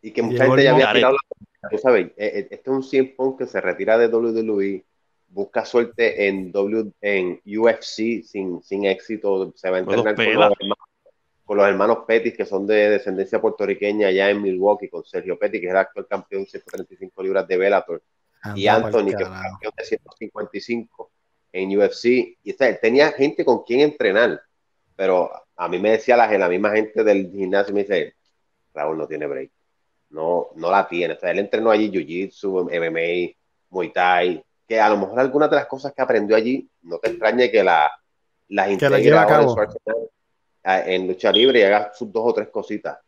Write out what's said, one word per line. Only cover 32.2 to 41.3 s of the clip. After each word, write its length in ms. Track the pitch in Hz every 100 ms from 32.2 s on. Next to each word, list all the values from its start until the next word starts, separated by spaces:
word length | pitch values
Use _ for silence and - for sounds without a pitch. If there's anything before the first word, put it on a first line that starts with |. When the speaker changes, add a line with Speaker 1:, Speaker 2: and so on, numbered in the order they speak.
| 95 - 98 92 87
Speaker 1:
M 140 | 85 82
M 140 | 82
A, 360 | 85 87 85 _ _ _ _
Muay 220 | 92 85
Thai, 520 | 92 90 90 90 80 _ _ _
que 120 | 110
a 80 | 107
lo 80 | 104
mejor 220 | 98 117
algunas 280 | 131 147 151
de 80 | 160
las 100 | -
cosas 280 | 135 139
que 80 | -
aprendió 320 | 131 113 101 110
allí, 320 | 113 135 - _
no 160 | 85 85
te 120 | 87
extrañe 400 | 87 110 120 120
que 120 | 110
la, 260 | 92 80 76 - _ _ _ _ _
las 180 | 101 98
Speaker 2:
Que 40 |
la 20 |
Speaker 1:
integre 300 | 95 139 139
Speaker 2:
lleva 180 | 127 160
a 20 |
Speaker 1:
ahora 120 | - 151
en 40 |
Speaker 2:
cabo. 100 | 135
Speaker 1:
Schwarzenegger, 580 | 113 104 107 - 113 113 _ _ _ _ _
a, 160 | 92 92
en 260 | 95 92 92
lucha 260 | 92 110